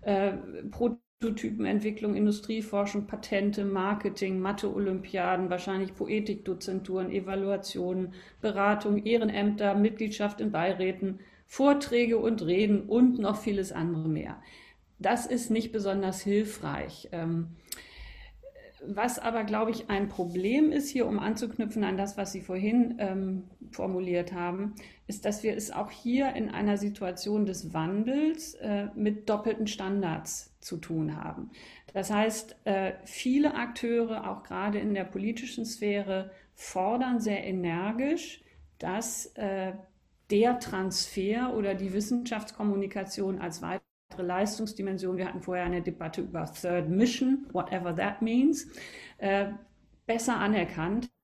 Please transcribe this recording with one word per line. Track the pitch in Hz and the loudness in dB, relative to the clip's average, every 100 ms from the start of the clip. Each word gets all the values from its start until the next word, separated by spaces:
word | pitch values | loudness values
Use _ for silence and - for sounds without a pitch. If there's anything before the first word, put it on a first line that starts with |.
Äh, | - 202 196 190 - - - | 2 2 2 0 -8 -10 -10
Prototypenentwicklung, | - 240 233 _ _ 233 214 226 214 202 208 214 214 214 | 0 0 0 _ _ -2 -2 -2 -2 2 2 0 -2 0
Industrieforschung, | 202 208 208 - 220 214 202 202 208 202 | 4 4 2 -2 -4 -2 0 0 0 -4
Patente, | 208 - 202 202 202 202 | -8 -2 2 2 2 0
Marketing, | 196 190 208 202 202 190 185 | 0 0 0 -2 -2 -2 0
Mathe-Olympiaden, | 185 202 202 196 202 190 190 190 175 185 185 | 0 -2 -2 0 0 0 -2 -2 2 2 2
wahrscheinlich | 180 180 190 190 | -2 -2 -2 -2
Poetikdozenturen, | - 202 214 208 202 - 185 - 190 190 185 180 | -4 -2 0 0 -4 -4 -6 -4 -4 -2 -4 0
Evaluationen, | 196 185 196 196 196 196 - 180 185 185 185 - - | -2 -2 -2 0 -2 -2 -4 -2 0 -2 -6 -20 -6
Beratung, | 220 202 202 208 208 208 | -4 2 2 4 2 2
Ehrenämter, | 220 233 220 208 202 208 202 | 4 4 4 2 2 4 2
Mitgliedschaft | 196 208 214 220 214 208 208 | 6 4 4 -4 0 -2 0
in | 214 | -2
Beiräten, | 156 175 185 185 185 196 190 - - _ | 2 2 2 0 0 -4 -4 -10 -20 _
Vorträge | - 277 285 285 240 240 226 | 4 6 6 4 4 6 4
und | 226 220 165 | 4 2 2
Reden | 180 208 202 - | 4 6 4 4
und | 220 254 247 | 6 8 6
noch | 214 208 | 2 0
vieles | - 202 190 | 0 0 -2
andere | - 165 165 160 | -2 -2 0 0
mehr. | 156 156 - - - - - _ _ | -2 -2 -10 -16 -20 -20 -20 _ _
Das | 190 233 - | 0 0 0
ist | 247 - | -4 0
nicht | 220 220 | 0 0
besonders | 220 196 196 190 190 | -2 0 0 0 -2
hilfreich. | 202 202 214 - 151 143 147 - - | 2 2 2 -4 -6 -6 -6 -10 -10
Ähm, | 175 165 165 170 165 - - - - - - - - - - - - | -6 -2 -2 -4 -10 -16 -16 -16 -18 -16 -16 -18 -18 -20 -20 -20 -16
was | - 202 240 240 | -8 -2 0 0
aber, | 226 226 | -2 -2
glaube | 208 214 226 | 0 0 0
ich, | 226 - | -2 -2
ein | 202 202 | 0 0
Problem | - 175 175 190 254 311 | -2 -2 0 2 6 6
ist | 294 277 | 4 0
hier, | 262 233 | 0 0
um | 208 | 0
anzuknüpfen | 196 220 233 - 220 214 | 0 -2 -4 -4 -4 0
an | 196 190 | 0 0
das, | 202 202 | -2 -4
was | 196 | -6
Sie | 196 | -6
vorhin, | - 185 208 233 233 - | -6 -2 2 4 4 2
ähm, | 202 196 190 190 - - - | -2 0 -2 -4 -6 -16 -18
formuliert | - 190 185 180 175 175 | -6 -2 -2 0 0 0
haben, | 180 175 180 208 208 - - - | -2 -2 -2 -4 -6 -18 -20 -12
ist, | 202 208 | -4 -2
dass | 208 | 0
wir | 220 | 0
es | - 208 | -2 -4
auch | - 208 | -4 -6
hier | - 240 254 277 | -4 0 2 2
in | - 214 | 0 -4
einer | - 208 202 | 0 2 2
Situation | 202 202 190 175 - 214 | 0 -2 -4 -4 0 2
des | 196 185 160 | 2 0 -4
Wandels, | 160 160 196 226 269 311 320 - | -2 0 0 0 2 2 0 -6
äh, | - 214 202 208 - | -8 -2 -2 -2 0
mit | 208 208 - | 0 0 0
doppelten | 208 226 220 214 | 0 0 0 -2
Standards | - 190 202 185 160 - - - _ | -2 -2 0 0 -2 -4 -10 -10 _
zu | - 170 | -10 -10
tun | - 165 156 151 | -4 -2 -2 -4
haben. | 160 156 - - - - - | -8 -8 -12 -14 -20 -20 -10
Das | 190 190 | -6 0
heißt, | 208 220 220 - - | 2 2 0 -10 -10
äh, | - 196 190 185 | -2 0 0 -4
viele | - - 254 262 294 - | -12 -6 2 4 4 2
Akteure, | 240 240 233 233 226 220 208 | -4 -4 0 2 0 -2 -6
auch | 196 | -8
gerade | - 185 202 208 | -8 -4 -2 -2
in | 202 | 0
der | 202 | -2
politischen | 185 190 202 233 247 - 226 | -2 -4 -2 -4 -6 -8 -8
Sphäre, | - 208 202 196 190 190 - _ | -4 0 0 0 -2 -4 -12 _
fordern | _ - 190 190 240 254 240 | _ -8 -2 0 2 0 0
sehr | 214 196 | 0 -2
energisch, | - 185 175 170 196 226 269 330 - - _ - - _ | -2 -2 0 0 -2 0 0 0 -4 -14 _ -20 -20 _
dass, | 165 190 233 - - - | -4 -4 -4 -8 -10 -6
äh, | 208 196 190 190 - _ _ _ _ | -4 -2 -4 -6 -14 _ _ _ _
der | 202 233 247 | 6 6 4
Transfer | - 190 190 180 - - 190 226 254 | -2 -2 -2 -2 -2 -2 0 0 0
oder | 226 196 | 0 0
die | 190 190 | -2 -2
Wissenschaftskommunikation | 190 208 247 240 220 214 - 208 196 196 202 190 - 196 190 | -2 0 0 0 -4 -6 -2 0 2 0 -4 -6 -2 -2 -2
als | 175 165 | -4 -6
weitere | 170 185 _ _ _ - | -6 -6 _ _ _ -6
Leistungsdimension, | 180 180 208 208 220 - 196 190 185 180 | -2 2 0 0 -6 -4 -4 -2 -2 -2
wir | 185 | -2
hatten | 185 | -4
vorher | 165 180 175 | -4 -2 0
eine | 175 | 0
Debatte | 175 165 160 - | -2 -4 -6 -4
über | - 170 160 | -6 -4 -6
Third | - 180 180 156 | -4 0 0 2
Mission, | 185 240 - 262 269 - | 4 4 4 2 2 2
whatever | - 180 185 175 | -4 -2 -2 -2
that | 165 190 202 | 0 -2 0
means, | 220 233 277 302 - - - - - - | 2 6 6 4 -2 -14 -16 -16 -18 -4
äh, | 196 196 202 214 - _ _ _ - | 2 2 2 -4 -14 _ _ _ -2
besser | 233 233 202 | 0 2 0
anerkannt. | 202 214 170 - 165 214 247 _ | 4 4 2 0 0 0 -2 _